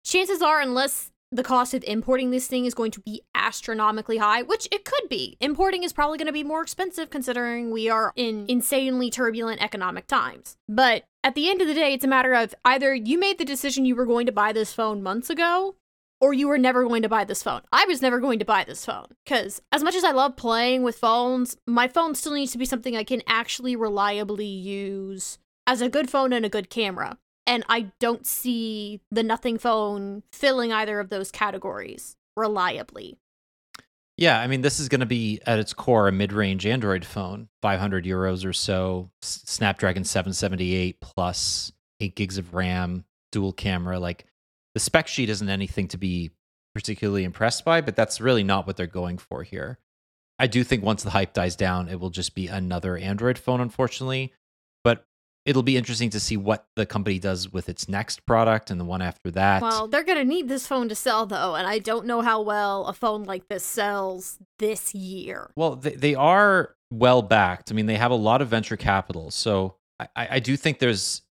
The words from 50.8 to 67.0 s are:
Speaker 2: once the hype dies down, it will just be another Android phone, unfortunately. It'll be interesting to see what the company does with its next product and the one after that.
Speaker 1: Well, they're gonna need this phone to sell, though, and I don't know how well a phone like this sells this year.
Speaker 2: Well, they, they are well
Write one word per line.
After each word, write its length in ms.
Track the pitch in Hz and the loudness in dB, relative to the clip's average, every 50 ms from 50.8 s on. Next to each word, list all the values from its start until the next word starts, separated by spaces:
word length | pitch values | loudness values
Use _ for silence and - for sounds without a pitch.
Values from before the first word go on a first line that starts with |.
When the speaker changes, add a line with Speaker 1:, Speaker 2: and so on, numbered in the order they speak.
| 98 | 2
Speaker 2:
once 180 | 104 107 101 | 0 0 0
the 80 | - 101 | -2 0
hype 240 | 87 101 98 - - | 0 0 0 2 0
dies 220 | 107 90 90 87 | 0 0 0 0
down, 340 | - 98 92 90 90 90 85 | 0 0 0 0 0 -2 -4
it 100 | 92 87 | -6 -8
will 120 | 90 92 | -8 -8
just 240 | 82 92 90 - - | -6 -6 -8 -6 -6
be 100 | 98 92 | -6 -6
another 500 | 87 101 98 92 90 90 87 90 92 90 | -6 -4 -4 -4 -4 -4 -4 -4 -4 -4
Android 440 | 87 98 95 101 104 117 123 127 - | -4 -4 -4 -4 0 0 0 0 0
phone, 200 | - - 127 123 | -2 -2 0 0
unfortunately. 760 | 123 117 - - 131 117 - - 131 131 131 131 131 127 - _ _ _ _ _ _ _ _ _ _ 120 117 - _ _ _ _ _ _ _ _ _ 143 | -2 -4 -2 -2 -2 -2 -2 -6 -6 -4 -4 -4 -6 -8 -12 _ _ _ _ _ _ _ _ _ _ 2 2 2 _ _ _ _ _ _ _ _ _ 2
It'll 140 | 139 131 120 | 2 4 4
be 120 | 135 131 | 4 2
interesting 320 | 127 117 120 120 110 120 113 | 2 0 0 -2 -2 -2 -2
to 80 | 101 107 | 0 -2
see 180 | 101 - 113 | -2 -2 -2
what 280 | 101 98 104 110 - - _ _ | -2 0 0 0 0 -2 _ _
the 100 | - 104 | -4 -4
company 320 | - - 104 95 107 98 92 | -2 -2 -2 0 0 -2 0
does 320 | 95 98 92 90 92 92 | 0 -2 -2 -2 -4 -6
with 160 | - 92 - - | -6 -8 -6 -6
its 200 | 90 - - - | -8 -8 -8 -6
next 360 | 95 101 107 - - - _ | -4 -6 -4 -6 -10 -10 _
product 440 | - 117 113 113 113 110 110 - - | 4 6 6 6 6 4 2 0 -4
and 80 | 101 87 | -6 -6
the 60 | 90 | -4
one 160 | 87 92 90 | -4 -4 -4
after 300 | 90 87 - - _ 90 | -4 -4 -6 -6 _ -4
that. 300 | 82 92 95 101 98 95 | 0 2 4 4 4 4
Speaker 1:
Well, 260 | - 226 220 220 220 | 2 0 0 0 -2
they're 160 | 220 277 302 320 | 0 0 0 2
gonna 200 | 359 359 302 269 | 2 0 2 2
need 240 | 254 311 359 302 | 0 0 0 -2
this 200 | 247 269 262 262 | -2 -4 -6 -4
phone 200 | - 277 254 240 226 | -2 -2 -2 -2 -2
to 60 | 214 | -4
sell, 300 | - - 254 220 220 226 | -2 0 2 2 2 0
though, 300 | 196 202 151 151 190 160 | 0 -2 -2 -2 -2 -2
and 100 | 156 185 | -2 -2
I 120 | 190 208 220 | 0 -2 -2
don't 260 | 190 220 220 233 196 | 0 -2 -2 -2 -2
know 160 | 240 240 233 | -2 -2 2
how 200 | 233 240 220 220 | 2 2 2 2
well 440 | 214 214 208 208 208 202 196 196 - | 2 0 0 2 2 0 0 -2 -4
a 80 | - 185 | -6 -6
phone 300 | - 247 220 214 208 208 | -2 -2 -2 -2 -2 -4
like 240 | 190 190 185 - | -4 -4 -6 -6
this 160 | _ 208 180 - | _ -6 -6 -6
sells 720 | - - 226 202 202 202 202 190 190 185 185 185 - - - 190 _ _ - | -4 -2 -2 -2 0 -2 -2 -4 -4 -6 -8 -10 -14 -16 -16 -20 _ _ -4
this 340 | 220 214 220 180 - - - | -2 -2 -2 -4 -6 -8 -8
year. 580 | 196 190 185 190 185 - - - - - - _ | -8 -10 -10 -10 -10 -10 -10 -12 -12 -14 -10 _
Speaker 2:
Well, 200 | 147 165 160 - | 0 0 0 0
they, 200 | 131 131 147 139 | -2 -6 -6 -2
they 200 | 135 135 147 143 | 2 2 2 4
are 600 | 131 143 160 185 202 208 202 190 180 - - _ _ _ _ | 6 6 6 8 8 6 6 6 4 2 -2 _ _ _ _
well 300 | 120 110 | 0 4